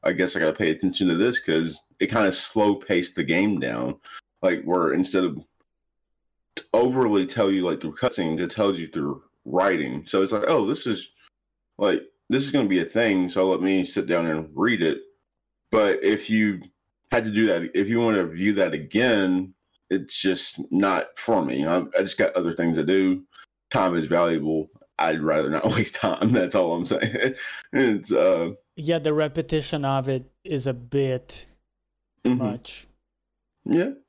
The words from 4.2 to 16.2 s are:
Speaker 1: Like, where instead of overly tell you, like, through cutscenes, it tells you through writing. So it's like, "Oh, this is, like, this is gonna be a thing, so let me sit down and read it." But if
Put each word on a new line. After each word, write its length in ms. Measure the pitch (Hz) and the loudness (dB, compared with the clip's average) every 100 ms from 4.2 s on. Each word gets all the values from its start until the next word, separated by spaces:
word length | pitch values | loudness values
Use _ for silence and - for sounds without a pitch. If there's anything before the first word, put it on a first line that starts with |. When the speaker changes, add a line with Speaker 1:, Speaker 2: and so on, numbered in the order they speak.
| _ _ | _ _
Speaker 1:
Like, 200 | 95 87 | 0 0
where 280 | - 90 82 | 0 0 2
instead 320 | 71 90 98 | 0 0 0
of 140 | 90 71 - _ _ _ _ _ _ _ _ _ _ - - | 0 -4 -16 _ _ _ _ _ _ _ _ _ _ -16 -2
overly 540 | - 127 131 120 104 90 | 2 2 2 2 2 0
tell 240 | 117 101 | 0 2
you, 120 | 98 | 2
like, 180 | 90 76 | 0 -2
through 160 | 80 76 | -6 -2
cutscenes, 440 | 127 - 82 80 | -2 -2 -4 -2
it 100 | 87 | -4
tells 280 | 110 101 90 | 0 0 0
you 80 | 78 | -4
through 360 | 82 71 67 _ _ | -6 -6 -8 _ _
writing. 600 | - 82 98 87 67 67 80 | -4 2 2 2 -2 -6 -2
So 160 | 98 | 0
it's 100 | 98 | 0
like, 120 | 107 - | 0 2
"Oh, 180 | 160 101 | 2 0
this 200 | 151 - | -2 -2
is, 240 | 107 - _ _ _ _ _ _ - | -4 -6 _ _ _ _ _ _ -2
like, 240 | 101 - - _ _ | 0 0 -4 _ _
this 140 | 131 | 0
is 60 | 139 | 2
gonna 180 | 143 107 | 0 2
be 100 | 92 | 2
a 40 | |
thing, 440 | 82 113 117 95 90 | 0 0 2 2 0
so 200 | 95 95 | 0 2
let 140 | 92 | 2
me 220 | 92 95 | 2 2
sit 220 | 87 - 85 | 0 -4 0
down 200 | 85 85 | 0 0
and 240 | 80 78 | -4 -6
read 280 | 76 107 110 | -2 0 2
it." 180 | 82 - - _ _ _ _ _ _ 110 | 0 -2 -8 _ _ _ _ _ _ 2
But 260 | 104 90 | 2 2
if 280 | 95 104 | 0 0